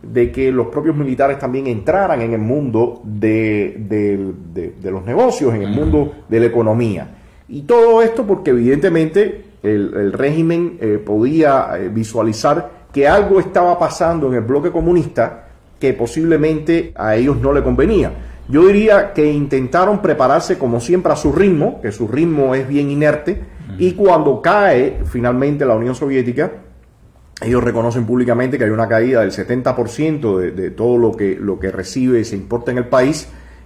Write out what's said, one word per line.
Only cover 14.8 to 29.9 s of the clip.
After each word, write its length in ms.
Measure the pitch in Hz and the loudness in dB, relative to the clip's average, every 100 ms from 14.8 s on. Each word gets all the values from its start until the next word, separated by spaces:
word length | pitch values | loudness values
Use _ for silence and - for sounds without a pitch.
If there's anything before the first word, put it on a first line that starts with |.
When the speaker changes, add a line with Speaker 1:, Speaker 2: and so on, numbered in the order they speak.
| 160 175 151 - 117 - - - _ - | 2 2 0 -2 -2 -4 -20 -20 _ -4
Speaker 1:
que 140 | 139 | -2
posiblemente 1000 | 123 120 - 165 160 156 156 151 165 165 - | 0 -4 -2 2 2 2 0 0 0 -2 -6
a 180 | 107 | 0
ellos 240 | 110 131 127 | 2 2 2
no 140 | 135 | 2
le 100 | 143 | 0
convenía. 480 | 131 123 160 208 104 - - - - | 0 2 2 2 0 -4 -14 -18 -2
Yo 180 | 139 185 | 4 6
diría 460 | 202 220 202 - | 6 6 4 4
que 140 | - 151 | 0 2
intentaron 760 | 147 143 139 127 170 190 202 | 2 0 -2 0 2 2 2
prepararse 560 | 190 135 127 151 165 180 | 0 2 2 2 0 -2
como 240 | 131 117 | 0 -2
siempre 320 | 117 180 170 | 0 0 2
a 40 | 147 | 0
su 140 | 151 | 0
ritmo, 460 | 147 196 160 139 135 | 4 4 4 0 -2
que 100 | 110 | -8
su 160 | 104 110 | -6 -4
ritmo 460 | 131 170 151 135 | 0 0 2 2
es 120 | 131 127 | 0 0
bien 240 | 143 143 | -2 0
inerte, 420 | 143 151 147 - | 2 2 0 -2
Speaker 2:
Ujú. 420 | 202 - - - 98 | -6 -8 -18 -16 -2
Speaker 1:
y 160 | 180 | -2
cuando 480 | 175 196 170 151 135 | 2 4 4 2 0
cae 600 | 165 208 202 127 135 - | 2 2 4 4 2 -2
finalmente 640 | - 123 120 123 139 147 139 | -6 -2 -2 0 0 0 0
la 80 | |
Unión 200 | 110 120 | 0 0
Soviética, 580 | 123 143 135 120 123 175 - - - _ _ - _ - - | -4 -2 0 0 -2 -4 -6 -20 -20 _ _ -20 _ -20 -10
ellos 200 | 113 123 | -2 0
reconocen 440 | 120 113 117 120 110 | 0 0 -2 -2 -2
públicamente 500 | 123 120 120 127 139 | 0 2 0 0 0
que 80 | |
hay 60 | 110 | 0
una 180 | 110 113 | 0 0
caída 320 | 110 120 127 | 2 2 2
del 100 | 101 | 0
setenta 460 | 95 92 123 127 123 | -2 -4 -2 -2 -2
por 140 | 113 | -4